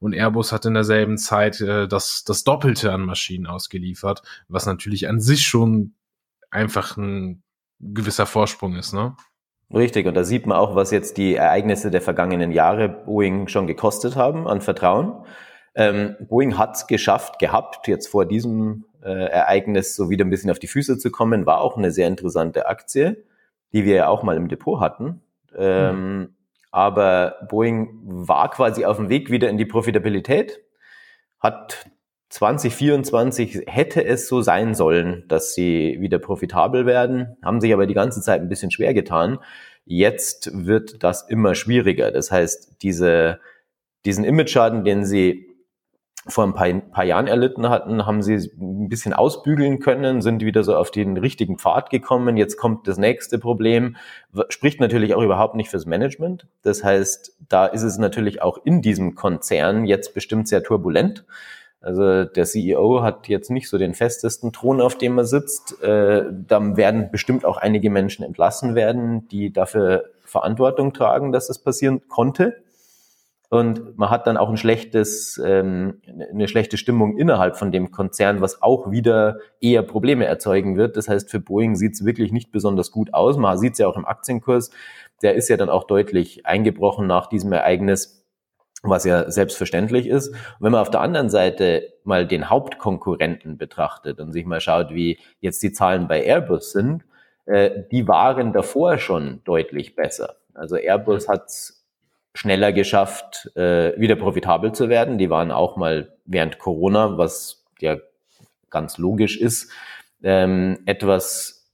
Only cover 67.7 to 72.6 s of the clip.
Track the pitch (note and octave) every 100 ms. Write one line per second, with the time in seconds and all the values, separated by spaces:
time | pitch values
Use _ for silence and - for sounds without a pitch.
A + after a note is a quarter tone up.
67.7 | G#2+ G#2+ G2 G2 - - - E2 - B2+
68.7 | A2+ A2 A#2+ A#2 A#2 - G2+ G2+ G2 F#2
69.7 | G#2+ F#2+ F#2 - _ - - - A2 C3
70.7 | C3 C#3 C#3 A#2+ B2+ C#3 B2 - A2+ -
71.7 | B2 C3+ C3 - - B2+ C3+ G3+ -